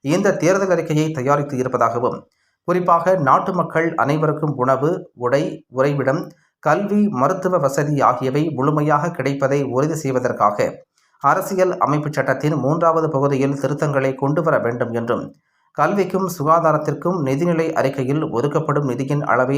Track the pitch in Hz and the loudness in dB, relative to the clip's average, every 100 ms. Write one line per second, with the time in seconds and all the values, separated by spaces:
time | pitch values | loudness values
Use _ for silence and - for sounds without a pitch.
0 | 135 180 208 - 160 190 196 165 - 151 | 0 0 2 2 2 2 2 0 2 0
1 | 156 143 127 147 143 127 127 123 117 117 | 0 -2 2 2 0 -4 -2 0 0 2
2 | 123 - _ _ _ _ - 180 175 170 | -2 -4 _ _ _ _ -4 -2 2 2
3 | 180 190 135 165 185 180 156 160 165 156 | 4 2 4 2 2 -4 -2 0 -2 0
4 | 143 151 156 147 151 123 123 127 147 185 | 0 0 0 -2 -4 0 0 2 0 -2
5 | - - 123 139 160 156 _ 123 143 143 | -8 -6 0 0 -2 -8 _ 0 0 2
6 | 127 156 - - _ _ 151 165 202 208 | 0 -2 -6 -16 _ _ 0 0 0 0
7 | 202 127 143 185 180 180 139 156 147 143 | 0 2 0 0 0 0 0 0 0 2
8 | 117 123 131 143 165 127 139 151 151 143 | 2 2 -2 0 -2 0 0 0 2 0
9 | 170 175 135 139 139 143 131 123 156 151 | 0 -2 -4 -2 0 0 0 -2 -2 -2
10 | 135 127 123 110 104 104 95 - _ _ | -2 -2 -2 2 0 2 -2 -4 _ _
11 | _ _ 139 170 190 190 185 175 131 147 | _ _ 0 0 0 0 0 2 0 0
12 | 147 147 139 139 151 156 127 165 165 160 | -2 -2 -2 0 0 0 0 2 2 2
13 | 156 135 139 139 139 139 - 147 147 139 | 0 0 0 2 0 0 -2 -2 0 0
14 | 135 135 139 156 160 135 117 120 117 117 | -2 -2 -2 0 0 0 0 -2 -4 -4
15 | 117 113 - _ _ _ _ - 151 202 | -2 -4 -6 _ _ _ _ -2 0 0
16 | 180 185 185 175 143 165 160 151 151 139 | -2 -2 -4 -2 2 4 4 2 -2 -4
17 | 175 185 131 139 175 170 160 - 135 139 | -4 -2 -2 0 0 0 0 0 0 -2
18 | 127 147 160 113 143 147 156 147 139 123 | -2 -2 -2 -2 0 -2 0 -2 -2 -4
19 | 135 147 - 120 127 | -2 -2 0 2 2